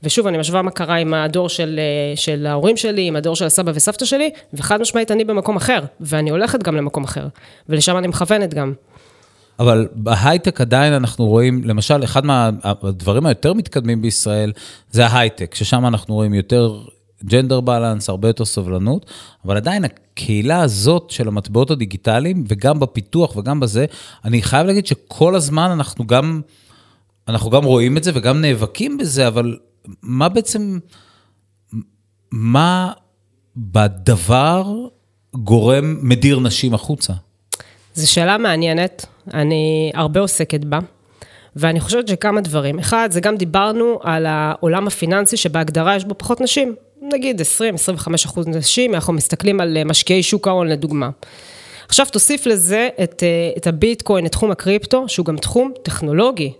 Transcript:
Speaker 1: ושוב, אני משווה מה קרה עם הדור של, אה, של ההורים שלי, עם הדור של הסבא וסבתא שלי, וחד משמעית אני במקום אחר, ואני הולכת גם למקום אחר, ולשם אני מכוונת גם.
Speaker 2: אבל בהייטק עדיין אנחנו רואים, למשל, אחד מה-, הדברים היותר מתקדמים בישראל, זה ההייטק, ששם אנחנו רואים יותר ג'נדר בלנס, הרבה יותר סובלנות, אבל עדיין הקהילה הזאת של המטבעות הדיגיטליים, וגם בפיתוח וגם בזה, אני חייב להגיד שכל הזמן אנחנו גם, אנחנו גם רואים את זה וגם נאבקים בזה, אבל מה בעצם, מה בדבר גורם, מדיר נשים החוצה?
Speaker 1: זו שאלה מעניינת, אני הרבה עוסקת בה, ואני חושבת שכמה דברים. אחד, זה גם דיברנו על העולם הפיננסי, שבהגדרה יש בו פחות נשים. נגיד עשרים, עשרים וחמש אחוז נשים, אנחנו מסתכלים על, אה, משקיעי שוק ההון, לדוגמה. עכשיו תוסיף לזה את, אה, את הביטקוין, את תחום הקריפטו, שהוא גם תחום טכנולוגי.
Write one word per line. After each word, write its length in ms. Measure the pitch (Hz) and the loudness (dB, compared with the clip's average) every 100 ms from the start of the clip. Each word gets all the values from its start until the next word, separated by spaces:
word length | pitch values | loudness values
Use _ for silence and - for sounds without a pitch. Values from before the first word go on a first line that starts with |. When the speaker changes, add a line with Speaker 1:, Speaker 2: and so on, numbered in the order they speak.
Speaker 1:
ושוב, 240 | 156 185 208 | 0 0 0
אני 100 | 165 | 0
משווה 240 | 156 180 | 0 0
מה 100 | 185 | -2
קרה 240 | 180 165 170 | -4 -2 0
עם 180 | 160 | 0
הדור 360 | 160 151 175 175 | 0 0 -2 -2
של, 300 | 160 165 156 | -2 -4 -2
אה, 360 | 151 147 143 143 | -2 -2 -4 -4
של 300 | - 151 147 | -4 -2 -2
ההורים 320 | 147 170 226 | 0 2 0
שלי, 300 | 226 208 180 | 0 -2 -2
עם 80 | 156 | -2
הדור 200 | 156 165 | -2 -2
של 100 | 170 | 0
הסבא 260 | - 175 151 | 2 0 0
וסבתא 300 | 175 214 254 | -2 -2 -2
שלי, 240 | 277 311 302 - | 0 -2 -4 -16
וחד 280 | 147 - 208 | -10 -2 0
משמעית 300 | 226 233 226 | 0 -2 0
אני 120 | 214 | 0
במקום 320 | 220 208 196 208 | 0 -2 0 -2
אחר, 280 | - 247 143 _ | 0 0 -2 _
ואני 280 | 156 156 151 | -4 -2 0
הולכת 340 | 156 233 254 | 0 0 -2
גם 120 | 185 156 | -2 -2
למקום 280 | 143 156 | -2 -4
אחר, 240 | 139 - 143 - - - - | -6 -8 -10 -14 -20 -20 -4
ולשם 280 | 151 151 180 | 0 2 0
אני 100 | 180 | -2
מכוונת 460 | - 175 214 196 | -2 0 0 0
גם. 200 | 151 135 135 _ - _ _ _ _ _ - | -2 -4 -6 _ -20 _ _ _ _ _ 0
Speaker 2:
אבל 280 | 120 113 113 | 4 4 2
בהייטק 680 | 113 110 110 120 170 175 - | -4 -2 2 4 4 0 0
עדיין 320 | 120 127 147 | 2 4 4
אנחנו 320 | 143 123 - 113 | 2 0 0 2
רואים, 360 | 110 127 127 | 4 4 2
למשל, 400 | 117 107 107 147 | 0 -2 2 2
אחד 220 | 123 135 143 | 2 0 2
מה-, 240 | 135 113 104 | 2 2 0
הדברים 600 | 101 101 98 92 87 107 160 | -2 -2 -4 -4 0 2 2
היותר 280 | 123 160 | 2 0
מתקדמים 480 | 202 185 - 117 117 | 0 -2 -2 -2 0
בישראל, 500 | 113 104 - 104 107 107 - - _ | 0 -2 -2 0 -2 -4 -14 -20 _
זה 140 | 113 120 | 4 4
ההייטק, 500 | 123 113 - 90 - | 6 2 0 -10 -6
ששם 300 | 107 127 123 | 0 2 2
אנחנו 300 | 113 - 107 | 0 -2 -2
רואים 180 | 107 | 0
יותר 460 | 101 95 123 117 104 - _ _ _ 98 | 0 2 2 2 -2 -16 _ _ _ 2
ג'נדר 360 | 117 131 127 | 2 4 0
בלנס, 480 | 123 120 117 107 98 | 2 0 0 -2 -4
הרבה 200 | 95 110 | 0 0
יותר 160 | 110 110 | 0 -2
סובלנות, 600 | - 90 92 98 175 - - - _ 92 | -2 -2 0 0 -2 -4 -20 -20 _ -2
אבל 120 | 101 | -2
עדיין 280 | 110 202 156 | 0 -2 -2
הקהילה 760 | - _ - - 104 113 170 | -6 _ -10 -2 0 2 2
הזאת 480 | 156 101 101 175 - | 2 2 2 2 0
של 180 | - 113 | -4 -2
המטבעות 440 | 104 98 110 135 | -2 -2 0 0
הדיגיטליים, 720 | 147 107 95 - 110 156 185 113 | 0 -4 -4 0 0 0 -2 -2
וגם 320 | 104 131 135 | 0 0 2
בפיתוח 560 | 131 - 101 165 170 107 | 0 -4 -4 0 0 -2
וגם 240 | 101 147 | -4 -2
בזה, 260 | 127 104 147 - - - 110 | 0 0 -2 -4 -20 -10 0
אני 160 | 117 | 0
חייב 260 | 95 135 175 | 2 2 2
להגיד 200 | 196 - | 2 0
שכל 480 | - _ - 165 190 | -4 _ 2 4 4
הזמן 360 | 147 156 180 | 0 0 2
אנחנו 360 | 170 139 - 113 | 0 -2 -4 2
גם, 340 | 123 151 160 151 _ _ _ _ _ _ _ - | 2 2 -4 -10 _ _ _ _ _ _ _ -4
אנחנו 220 | 113 110 | -4 2
גם 140 | 127 | 2
רואים 340 | 143 127 120 147 | 6 4 4 2
את 60 | |
זה 80 | 165 | 0
וגם 280 | 139 110 143 | 0 2 2
נאבקים 560 | 156 123 107 - 247 285 | 2 0 -2 -4 -6 -4
בזה, 300 | 208 131 127 | -2 0 0
אבל 300 | 113 120 117 _ _ - 92 | 2 -2 -6 _ _ -20 -20
מה 280 | - 127 160 | -8 -2 0
בעצם, 500 | 208 220 214 208 185 - - _ _ _ _ _ _ _ 110 - _ _ _ _ | 0 -2 -4 -4 -6 -10 -20 _ _ _ _ _ _ _ -14 -14 _ _ _ _
מה 600 | 117 113 127 165 185 180 - _ _ _ _ _ - | -4 2 4 4 2 -2 -8 _ _ _ _ _ -14
בדבר 1080 | 107 98 104 92 92 90 82 127 147 175 190 214 247 _ _ _ _ 131 | -2 2 2 2 0 2 4 2 4 0 -2 -6 -10 _ _ _ _ -10
גורם, 640 | 104 113 110 135 151 156 | 2 4 6 4 2 -2
מדיר 380 | 135 120 139 139 | 0 2 4 4
נשים 340 | 127 - 131 | 2 0 0
החוצה? 400 | 113 - 147 - 92 _ _ _ - - _ _ | -2 -2 -6 -4 -6 _ _ _ -12 -12 _ _
Speaker 1:
זו 180 | - 254 | -4 0
שאלה 260 | - 170 214 | 2 2 2
מעניינת, 680 | 226 160 165 160 180 - - _ - | 2 0 0 0 -2 -4 -20 _ -10
אני 580 | 151 147 156 156 156 156 | -2 0 2 0 0 -2
הרבה 260 | - 156 151 | -2 0 0
עוסקת 460 | 196 - 156 151 147 | 0 0 -2 -2 -2
בה, 140 | 147 180 _ _ _ - - - - | -4 -4 _ _ _ -20 -20 -20 -2
ואני 240 | 160 165 | 0 0
חושבת 280 | - 240 233 | 0 -2 0
שכמה 340 | 185 208 208 | -2 0 0
דברים. 380 | 185 151 139 147 | 0 -2 -2 -2
אחד, 300 | 170 226 226 | 0 0 0
זה 100 | 175 | 0
גם 160 | 190 214 | 0 -2
דיברנו 600 | 180 175 202 220 233 226 | 0 0 0 0 0 0
על 220 | 165 160 160 | -2 -2 0
העולם 600 | 156 151 156 165 175 202 | 0 -2 -2 0 0 -2
הפיננסי, 500 | - 165 190 202 226 | -4 -2 0 0 -2
שבהגדרה 580 | 175 160 160 156 165 196 | -2 -2 -2 0 0 0
יש 100 | 190 | -2
בו 100 | 202 | -10
פחות 240 | - 240 | -4 -2
נשים. 340 | 254 - 269 226 _ _ | 0 0 0 -4 _ _
נגיד 400 | 277 285 262 220 | -6 -4 -2 -2
עשרים, 340 | 156 - 226 180 | 0 0 0 -2
עשרים 220 | - 175 | -2 -4
וחמש 280 | - 160 143 | -2 -2 -2
אחוז 220 | - 165 | -4 -4
נשים, 480 | 160 147 - 247 185 | -2 0 2 2 0
אנחנו 180 | 165 | 0
מסתכלים 480 | 170 - 175 202 202 | -2 -2 0 0 0
על, 160 | 175 156 | 0 0
אה, 60 | |
משקיעי 400 | 156 - - 180 | 0 0 2 2
שוק 240 | - 208 196 | 2 0 0
ההון, 200 | 185 170 | 0 0
לדוגמה. 420 | 151 156 147 123 - - - - - - - - | -2 -2 -2 -4 -6 -16 -20 -20 -20 -20 -20 -2
עכשיו 180 | - 277 | 0 2
תוסיף 340 | 220 - 285 247 | 2 0 0 0
לזה 440 | 214 170 208 247 - | 2 2 2 0 -2
את, 200 | 175 - | -4 0
אה, 280 | 175 170 170 170 | 0 0 -2 -2
את 100 | 170 | -2
הביטקוין, 580 | 165 208 233 - 196 170 | 0 0 0 0 0 0
את 60 | |
תחום 200 | - 220 | -2 -2
הקריפטו, 580 | 185 190 208 - 254 262 | 0 0 -2 0 -2 0
שהוא 160 | - 165 | -4 -2
גם 120 | 156 | -4
תחום 340 | - 233 262 254 | -2 0 0 -4
טכנולוגי. 680 | - - 151 151 233 233 143 - | -10 -6 -2 0 0 0 -6 -8